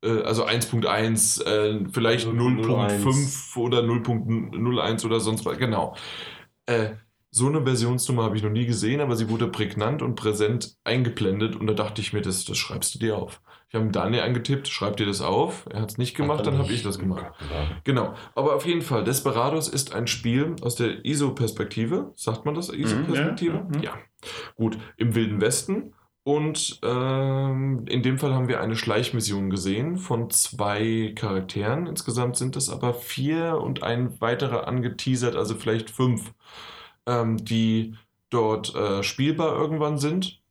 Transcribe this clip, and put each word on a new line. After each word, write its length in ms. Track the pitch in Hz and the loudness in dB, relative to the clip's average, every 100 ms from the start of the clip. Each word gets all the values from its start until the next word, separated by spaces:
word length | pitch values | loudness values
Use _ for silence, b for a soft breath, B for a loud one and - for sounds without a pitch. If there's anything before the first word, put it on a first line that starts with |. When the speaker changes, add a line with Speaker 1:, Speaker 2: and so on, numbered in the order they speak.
Speaker 1:
äh, 200 | 110 113 | 2 0
also 220 | - 110 | 2 2
eins 220 | - 113 123 | 2 2 2
Punkt 200 | 117 76 | 0 2
eins, 520 | 101 113 113 - - | 2 2 2 2 2
äh, 440 | - 107 107 107 95 | 2 2 2 2 -2
vielleicht 340 | 120 113 120 117 | 2 2 2 2
Speaker 2:
Null 100 | 117 120 120 | 2 4 4
Punkt 100 | 113 | 4
null 140 | 120 | 4
eins. 120 | 104 | 4
Speaker 1:
null 80 | 101 104 | 4 4
Punkt 40 | 135 139 | 4 2
fünf 280 | - - - | -2 -8 -2
oder 260 | 120 123 | 2 2
null 200 | 117 120 | 4 2
Punkt 260 | 113 113 98 113 - - | 2 0 2 0 0 -2
null 220 | 117 123 | 0 2
eins 240 | 82 113 | 2 0
oder 160 | 110 113 | 2 0
sonst 240 | 107 110 | 2 0
was. 120 | - - | -2 -2
Genau. 360 | 123 107 80 B B B B B B _ - | 0 0 -2 B B B B B B _ -2
Äh, 240 | 120 107 107 - _ _ | 0 0 -4 -18 _ _
so 120 | - 131 | 0 2
eine 140 | 156 | 2
Versionsnummer 640 | 131 127 117 127 - 123 | 2 2 2 0 0 2
habe 120 | 113 104 | 2 0
ich 60 | |
noch 80 | 104 | 0
nie 160 | 107 120 | 0 0
gesehen, 340 | 110 101 139 | 0 2 0
aber 160 | 139 117 | 0 0
sie 140 | 110 | 0
wurde 160 | 113 117 | 0 0
prägnant 540 | 92 104 - 104 147 | 0 -2 0 0 0
und 140 | 123 117 | -2 0
präsent 600 | 110 104 107 120 - _ | 0 2 2 2 -4 _
eingeblendet 720 | - 120 120 117 104 98 110 95 | -2 2 2 2 0 2 0 0
und 100 | 107 | 0
da 60 | |
dachte 300 | 107 104 104 | 0 -2 -4
ich 100 | 107 | -4
mir, 80 | 107 | -2
das, 240 | 95 92 | -2 -4
das 140 | - 104 | -4 -4
schreibst 360 | - - - | -4 -4 -4
du 40 | - | -2
dir 180 | 113 104 | -2 -2
auf. 240 | - - B B B | -4 -12 B B B
Ich 40 | |
habe 140 | 113 110 | -2 0
Daniel 320 | 98 87 120 | 0 2 2
angetippt, 440 | 90 123 120 135 - | 2 0 0 -2 -2
„Schreib 300 | - 101 101 | -2 -2 0
dir 80 | 104 | 0
das 160 | 95 | 0
auf.“ 420 | 71 101 170 185 - | 0 2 2 -2 -8
Er 80 | 110 | -6
hat's 160 | 110 - | -4 -2
nicht 180 | 123 | -4
gemacht, 260 | - 147 151 | 0 0 2
Speaker 2:
Hat 60 | - | 2
er 40 | |
Speaker 1:
dann 100 | 135 | 2
hab 60 | 95 | 2
Speaker 2:
nicht. 100 | 113 | 0
Speaker 1:
ich 60 | |
das 160 | 104 95 | -2 -2
gemacht. 260 | 95 90 90 | -2 -2 -6
Speaker 3:
Oh 40 | - | -12
Gott, 120 | 73 | -8
ja. 260 | 80 76 - | -4 -4 -4
Speaker 1:
Genau. 280 | - 127 - B B | 0 0 0 B B
Aber 200 | - 135 | 0 2
auf 120 | 143 170 | 2 0
jeden 160 | 170 | 0
Fall, 200 | 135 120 | 2 0
Desperados 640 | 98 135 139 113 127 160 147 | 2 2 0 2 2 0 -2
ist 260 | 135 135 | -4 -4
ein 120 | 101 113 | -2 -2
Spiel 500 | - 117 120 156 160 | -2 0 2 0 -2
aus 140 | 120 120 | -4 0
der 300 | 117 - - | 0 0 -2
iso-Perspektive. 1040 | 147 143 - 113 - 104 - 113 185 285 - | 0 0 2 -2 0 -4 -2 0 0 -4 -6
Sagt 280 | - 110 | -4 -2
man 100 | 147 | -2
das? 160 | 151 180 | -4 -6
Speaker 3:
Mhm, 100 | - | -2
Speaker 1:
iso-Perspektive? 760 | - 107 143 135 151 240 170 160 - | 0 0 2 2 0 0 0 -2 -2
Speaker 3:
ja, 60 | 147 | -2
ja, 0 | |
ja. 20 | - | -4
Speaker 1:
Ja. 40 | - - _ B B B - | -8 -16 _ B B B -2
Gut. 200 | 113 110 B - | -2 0 B -2
Im 160 | 117 | 2
Wilden 260 | 113 110 104 | 2 2 2
Westen. 540 | 104 127 - 202 - b b _ | 2 0 -2 -4 -4 b b _
Und, 580 | - 147 151 151 - - | 0 0 0 -2 -6 -4
ähm, 1000 | - 123 131 135 135 135 135 135 135 131 110 | -2 0 0 0 2 2 0 0 0 -2 0
in 140 | 123 | 0
dem 160 | 123 131 | 2 2
Fall 160 | 147 | 2
haben 120 | 131 123 | 2 2
wir 120 | 120 | 0
eine 160 | 107 113 | 0 -2
Schleichmission 720 | 113 107 120 123 107 101 98 | 0 0 2 0 -2 0 0
gesehen 480 | 95 90 101 143 180 | 0 0 0 0 -2
von 320 | 185 117 113 | -2 -2 0
zwei 840 | - - 120 104 104 113 113 110 107 | 0 0 0 0 2 2 2 0 -2
Charakteren. 680 | 110 95 92 - 101 139 175 | -2 -2 -2 -2 0 0 -2
Insgesamt 500 | 156 - 117 123 123 | -6 -4 0 0 0
sind 200 | 127 135 | -2 -2
es 120 | 135 | -4
aber 240 | - 127 | -2 -2
vier 680 | 120 - - 135 160 165 160 | -2 -6 -2 0 0 0 0
und 240 | - 127 | -2 -4
ein 380 | - 120 123 - | -2 0 -2 0
weiterer 480 | 113 123 147 117 - | -2 0 0 -2 0
angeteasert, 680 | 123 123 113 - 127 120 | -2 -2 -4 0 2 2
also 200 | - 101 | 0 -2
vielleicht 340 | 110 - 113 113 | -2 0 -2 -2
fünf, 460 | - 127 113 - - B B B B B B - | 0 2 2 -2 -16 B B B B B B -2
ähm, 320 | 120 113 110 | 0 2 -2
die 520 | 110 113 113 110 110 110 B _ _ | 0 2 4 2 0 -8 B _ _
dort, 460 | 120 110 110 - | 2 2 2 -2
äh, 280 | - 104 98 | -2 0 0
spielbar 540 | 98 - 139 156 160 151 | -2 0 0 2 0 2
irgendwann 400 | 151 156 151 151 | 0 0 0 0
sind. 460 | 143 175 185 - _ | 0 0 -2 -8 _